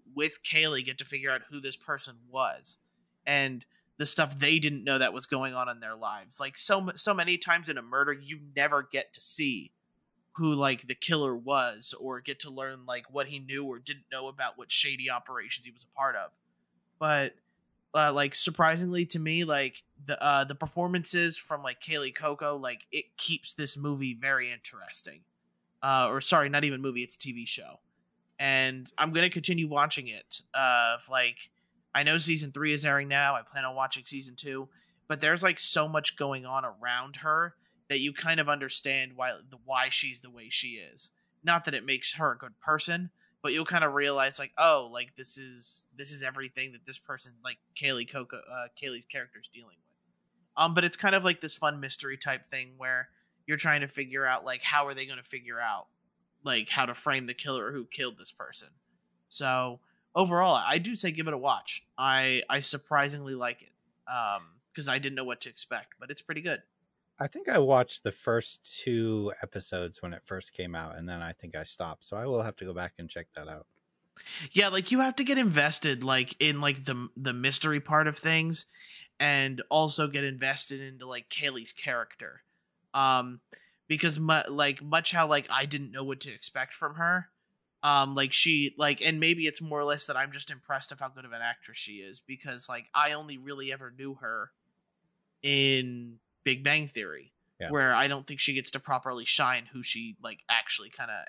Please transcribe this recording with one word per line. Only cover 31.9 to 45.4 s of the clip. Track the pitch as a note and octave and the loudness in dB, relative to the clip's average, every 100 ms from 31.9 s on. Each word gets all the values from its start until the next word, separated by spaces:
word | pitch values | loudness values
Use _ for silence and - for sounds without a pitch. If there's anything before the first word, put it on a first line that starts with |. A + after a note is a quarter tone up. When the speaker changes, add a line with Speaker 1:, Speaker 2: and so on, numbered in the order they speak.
| - | 0
Speaker 1:
I | |
know | C#3+ D#3+ | 2 4
season | D#3 D#3+ D3 | 2 0 -2
three | C#3 D3+ | -2 0
is | D3 D3 | 0 2
airing | C#3 C#3 | 2 2
now. | C#3 C#3+ C3+ | 2 2 0
I | |
plan | A2 C#3 C3 | -4 -6 -4
on | C3 | -2
watching | C3 C#3 B2+ | -2 -2 -6
season | C#3 C3 B2 | -8 -8 -10
two, | C#3+ C3+ C3+ _ _ _ - | -8 -8 -10 _ _ _ -6
but | D3+ | 0
there's, | D3+ E3+ | 2 4
like, | F#3 E3+ | 4 2
so | - E3 D#3 | 2 2 2
much | D#3 D3+ - | 0 0 -2
going | C#3 C3+ B2+ | -4 -4 -4
on | C3 | -4
around | B2+ G#2 A#2+ B2 C3+ C3 | -4 -4 -2 -2 -4 -4
her | D#3 D#3 E3+ - _ _ - | 0 2 2 -4 _ _ -2
that | C#3 | 0
you | C#3 | 0
kind | C#3 E3 D#3+ | 0 2 2
of | D3 | 4
understand | D3 C3+ - C#3 C3+ C3 B2+ | 2 0 -2 0 0 -2 -4
why, | B2+ G2+ A#2+ | -4 -4 -12
the, | C3 A#2+ | -18 -2
why | C3 C3 | 2 2
she's | - C#3 B2 | 2 -2 -6
the | B2+ | -14
way | A#2+ A2 | -18 -4
she | - B2+ A2+ E2 | -2 -2 -6 -12
is. | A#1 - - _ _ | -8 -8 -10 _ _
Not | D#3+ E3+ E3 | 2 4 2
that | |
it | C3+ B2+ | -2 0
makes | C3+ - | 0 0
her | D3+ D3+ | 0 0
a | B2 | 0
good | C3 - | -8 -8
person, | - D#3 D#3+ E3+ F3+ - _ _ | 0 0 0 -2 -4 -10 _ _
but | D3 | -2
you'll | C#3+ D#3 | 0 2
kind | F3 | 2
of | D#3 C#3 | 4 4
realize, | C#3+ C#3 C3+ C3+ | 2 4 2 0
like, | C3+ - | -6 4
oh, | E3 D3 A#2+ | 6 6 2
like, | A#2+ B2 - | -8 -10 -10
this | A#2+ | -8
is, | - | -8